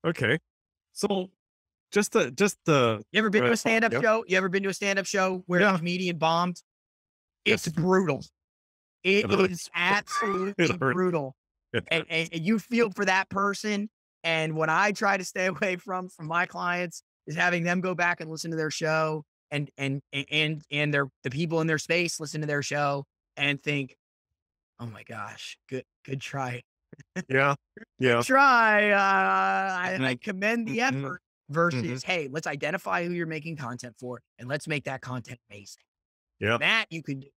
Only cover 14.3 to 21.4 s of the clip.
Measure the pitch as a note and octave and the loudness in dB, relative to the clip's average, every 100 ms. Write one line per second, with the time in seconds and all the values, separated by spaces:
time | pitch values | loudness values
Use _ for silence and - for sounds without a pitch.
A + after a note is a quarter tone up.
14.3 | D#3+ D#3+ D#3 D#3+ D#3+ G#3 G3 G3+ G3 F3+ | 0 0 0 0 2 2 2 0 0 -2
15.3 | G3 F#3 D3+ G3+ F3+ G3+ F#3 F#3 - D#3 | -2 -2 0 -4 -4 -6 -8 -8 -12 -4
16.3 | E3+ F3+ F3+ F3+ F3 F3+ - _ _ - | -2 -2 -4 -4 -2 -4 -8 _ _ -10
17.3 | D#3+ F3 F3 E3+ F3+ F#3 F3 F3 F3 D#3+ | 0 2 2 0 2 0 2 0 0 -6
18.3 | D#3+ E3+ D#3+ D#3 - D#3+ D#3+ D#3 D#3 - | -8 -6 -2 -2 -2 0 2 0 -2 -10
19.3 | _ _ D3 C#3+ - C#3 C#3 _ C#3 C#3+ | _ _ -6 -6 -6 -4 -4 _ -8 -2
20.3 | D3+ D#3 D#3 - D3 D3+ D3 C#3 _ C#3 | 0 0 -2 -6 -2 0 0 -2 _ -8
21.3 | C3+ | -4